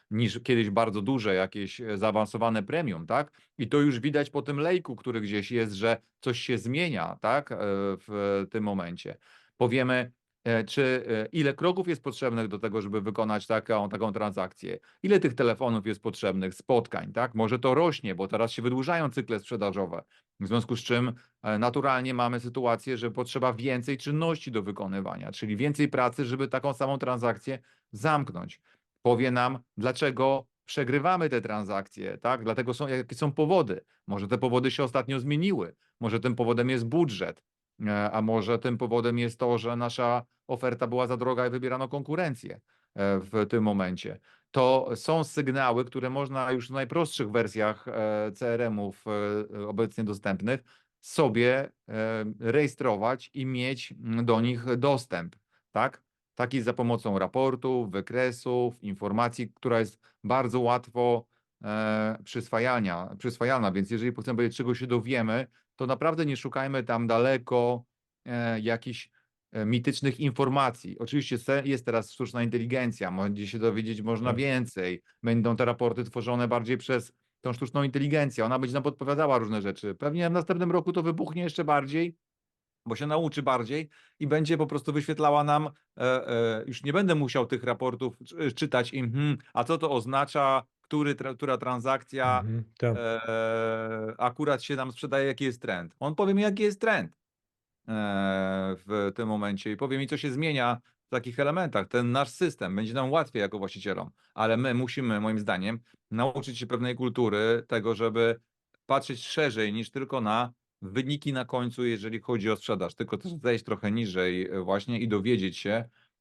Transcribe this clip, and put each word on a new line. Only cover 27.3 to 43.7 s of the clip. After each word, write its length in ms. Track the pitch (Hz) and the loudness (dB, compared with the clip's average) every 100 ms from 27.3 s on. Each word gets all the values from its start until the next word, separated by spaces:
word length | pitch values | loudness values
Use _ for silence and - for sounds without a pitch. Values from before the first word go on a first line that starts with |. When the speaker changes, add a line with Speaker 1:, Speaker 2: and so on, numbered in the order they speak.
| 110 - 131 - _ _ | -2 -4 -10 -10 _ _
Speaker 1:
zamknąć. 680 | 104 147 151 135 90 87 - _ _ _ _ | -2 2 2 0 -8 -12 -14 _ _ _ _
Powie 280 | 120 117 131 | 4 4 4
nam, 280 | 123 123 131 - - | 2 2 0 -10 -4
dlaczego 720 | 120 123 147 127 135 135 - _ | -2 0 0 2 2 2 -2 _
przegrywamy 640 | - - 123 143 160 185 160 | -8 -4 0 2 2 2 2
te 120 | 123 | 0
transakcje, 800 | 104 107 98 98 98 - 98 98 | -2 -4 -4 -4 -6 -8 -10 -4
tak? 260 | 117 127 | -2 0
Dlatego 300 | 113 110 123 | -2 -2 -2
są, 140 | 120 143 | -4 -2
jakie 260 | 127 120 | -4 -4
są 180 | - 151 | -2 -2
powody. 480 | 147 156 190 120 92 - _ - | 2 4 4 2 -2 -8 _ -8
Może 220 | 98 98 | -4 -2
te 100 | 117 | 0
powody 320 | 127 123 131 | 2 2 2
się 140 | 120 | 0
ostatnio 360 | 131 131 123 135 | 0 0 -2 -2
zmieniły, 540 | 131 147 190 160 85 - _ - | 0 0 2 0 -4 -10 _ -6
może 200 | 113 110 | -2 0
tym 140 | 123 | 0
powodem 360 | 120 117 120 123 | 0 2 2 2
jest 160 | 127 117 | 0 2
budżet, 560 | 156 165 95 85 - _ _ _ - 104 | 2 2 0 -6 -8 _ _ _ -6 -2
e, 240 | 104 104 | 2 2
a 120 | 110 | 2
może 360 | 110 113 104 117 | 2 2 2 2
tym 200 | 127 120 | 2 0
powodem 400 | 123 120 120 120 | 2 2 2 2
jest 200 | 120 117 | 0 0
to, 200 | 123 117 | 2 2
że 180 | 113 120 | 0 -2
nasza 460 | 120 117 120 123 123 _ - | -2 0 0 0 -2 _ -8
oferta 380 | 123 127 120 123 | -2 -2 0 0
była 200 | 123 123 | 0 0
za 100 | 123 | 0
droga 300 | 127 123 127 | 0 0 0
i 40 | |
wybierano 380 | 123 127 127 131 | 0 -2 -4 -4
konkurencję, 720 | 143 139 160 170 123 - - _ _ _ | -6 -4 -2 -2 -4 -10 -14 _ _ _
e, 240 | - 98 98 | -2 2 2
w 280 | 95 110 104 | 0 0 2
tym 160 | 117 | 4
momencie. 560 | 107 | 4